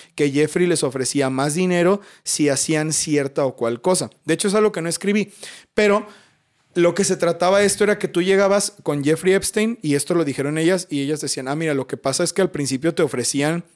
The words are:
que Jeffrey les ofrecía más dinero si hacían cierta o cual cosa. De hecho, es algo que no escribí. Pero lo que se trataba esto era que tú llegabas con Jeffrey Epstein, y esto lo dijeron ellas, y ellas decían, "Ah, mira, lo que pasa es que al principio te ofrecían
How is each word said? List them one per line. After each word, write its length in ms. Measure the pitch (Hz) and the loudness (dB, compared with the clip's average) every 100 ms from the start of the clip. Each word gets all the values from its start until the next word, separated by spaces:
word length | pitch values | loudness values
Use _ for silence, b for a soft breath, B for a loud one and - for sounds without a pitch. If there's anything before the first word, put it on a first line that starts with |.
| B | B
que 160 | - 147 | -2 0
Jeffrey 360 | 139 151 175 175 | 2 0 2 0
les 160 | 165 | 0
ofrecía 480 | 143 131 127 143 135 | -2 -2 -2 0 0
más 240 | 131 143 | 0 -2
dinero 480 | 151 185 175 175 202 B B | 0 0 2 2 2 B B
si 260 | - - 147 | -6 0 0
hacían 420 | 135 - 156 156 | 0 0 -2 -2
cierta 540 | 147 - 147 135 135 139 | -4 -2 -2 -2 -2 -2
o 100 | - | -2
cual 240 | 117 117 | -4 -2
cosa. 300 | 185 175 120 - - | 0 0 -2 -8 -4
De 80 | |
hecho, 140 | 160 202 | -2 0
es 60 | |
algo 160 | 208 214 | 2 2
que 120 | 208 | 0
no 80 | 165 | -4
escribí. 420 | 160 190 208 202 B B B B | -4 -2 -2 -2 B B B B
Pero 340 | - 214 202 B B B B B B _ - | 0 2 2 B B B B B B _ 2
lo 160 | 175 | 2
que 120 | 175 | 2
se 120 | 196 185 | 0 0
trataba 460 | 170 170 175 196 | 0 0 2 4
esto 220 | 202 196 | 4 2
era 160 | 202 208 | 0 0
que 80 | 170 | -2
tú 120 | 175 | 0
llegabas 520 | 185 196 196 202 - - | 2 4 4 2 0 -6
con 220 | - 147 | -4 -2
Jeffrey 280 | 143 160 185 | 0 2 2
Epstein, 460 | 190 - - 220 233 | 2 0 -2 -2 -2
y 140 | 156 | 0
esto 180 | 143 - | 0 0
lo 100 | 170 | 0
dijeron 340 | 156 131 139 156 | 0 -2 -2 0
ellas, 300 | 160 185 180 | 2 0 -2
y 100 | 143 | -4
ellas 180 | 139 151 | -2 -4
decían, 260 | 143 - 131 | -4 -6 -6
"Ah, 60 | |
mira, 180 | 147 160 | -4 -2
lo 140 | 143 117 | -2 -4
que 100 | 131 | -6
pasa 260 | 135 131 | -4 -2
es 80 | 175 | -2
que 100 | - | 0
al 80 | 185 | -2
principio 440 | 147 139 135 165 | -2 -4 -2 -2
te 80 | 165 | 0
ofrecían 600 | 156 123 117 139 147 170 - | 0 -2 -2 -2 -2 -2 -6